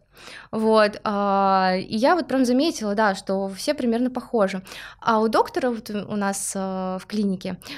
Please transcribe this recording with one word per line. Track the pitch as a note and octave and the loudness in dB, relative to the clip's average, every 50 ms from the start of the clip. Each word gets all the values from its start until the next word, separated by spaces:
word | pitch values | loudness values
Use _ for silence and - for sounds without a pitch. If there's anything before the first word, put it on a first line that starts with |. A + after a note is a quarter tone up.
| _ _ _ - - - - - - - | _ _ _ -20 -20 -20 -20 -20 -14 -8
Вот, | - A3 A3 A3 A3 A3 G#3+ G#3 G#3+ - - | -4 0 2 4 6 6 6 4 2 -2 -4
а, | A3 G3+ G3+ G3+ G3+ G3 G3 G3 G3 F#3+ F#3+ F#3 F#3 F#3 | -2 -2 0 2 2 2 4 4 4 4 4 4 2 2
и | F#3+ - - G#3 | 0 -2 -2 -2
я | G#3+ A#3 D4 F4+ | 2 4 4 4
вот | E4+ C#4 | 4 2
прям | - B3+ C4+ C4 | 0 0 2 2
заметила, | A#3 B3 B3+ D4+ E4+ - - A3 G#3 G3+ | 4 4 2 2 2 0 -2 -4 -2 0
да, | G#3+ A3 G3+ F#3+ | 2 2 2 2
что | F#3+ - - F#3+ F#3+ G3 G3 | 0 -2 -4 -2 -2 -2 -4
все | G3 F#3+ - C#4+ D4 | -6 -6 -2 -2 -2
примерно | D4 B3+ A#3 A3+ A#3+ B3+ B3 | 0 0 0 0 2 0 -2
похожи. | B3+ B3+ - - - A3+ G3 F#3+ F#3+ F#3 - - - - - - - - | -2 -4 -6 -2 0 2 2 2 0 -4 -10 -12 -16 -16 -16 -18 -14 -6
А | - - A3+ G#3+ | 0 0 2 2
у | A3 A3+ | 2 2
доктора | A3+ F4+ A#4 - - F4 C4+ B3 | 4 2 2 2 0 -2 -2 -2
вот | A#3+ A3 - - | -2 -4 -8 -8
у | G#3 G#3 - - G#3+ | -8 -8 -6 -4 -4
нас, | G#3 G3+ G3 G3 - - - - | -2 -2 -2 -2 -4 -6 -6 -6
э, | G3 F#3+ F#3+ F#3+ F#3+ F#3 F#3 F#3 F#3 | -6 -6 -4 -4 -4 -4 -4 -6 -8
в | - | -8
клинике, | - - G#3+ G#3 G3 F#3 F#3 - F#3+ F#3 - - - C#4+ | -6 -4 -2 0 0 -2 -4 -6 -8 -10 -10 -12 -14 -14